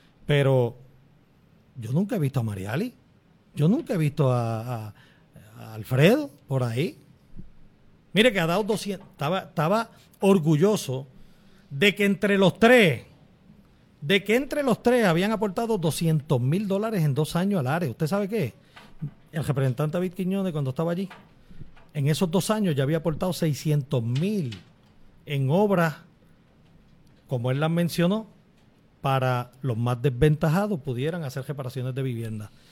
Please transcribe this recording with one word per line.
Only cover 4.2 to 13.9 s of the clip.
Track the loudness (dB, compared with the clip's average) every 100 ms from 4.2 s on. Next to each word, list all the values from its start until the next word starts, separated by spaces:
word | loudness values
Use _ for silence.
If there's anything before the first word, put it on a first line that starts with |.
| 0
a, | 0 -2 -4 -6 -10 -12
a, | -16 -20 _ _ -20 -20 -20
a | -16
Alfredo | -16 -2 4 6 4 0 -12 -6
por | -2
ahí. | -2 -2 -4 -8 -20 _ _ -16 -16 -18 -20 _ _ _ _
Mire | 2 2
que | 2
ha | 0
dado | 0
doscientos, | -2 -4 -6 -10 -14
estaba, | -6 -4 -4
estaba | -4 -2 0 0 -2 -10 _ _
orgulloso | 4 4 4 4 4 2 -2 -8 -10 -18 -20 -20 -20 -20 _
de | 0 2 4
que |
entre | 0 2 2 4
los | 4 4
tres, | 6 8 6 2 -6 -20 -20 _ -20 -20 _ _ _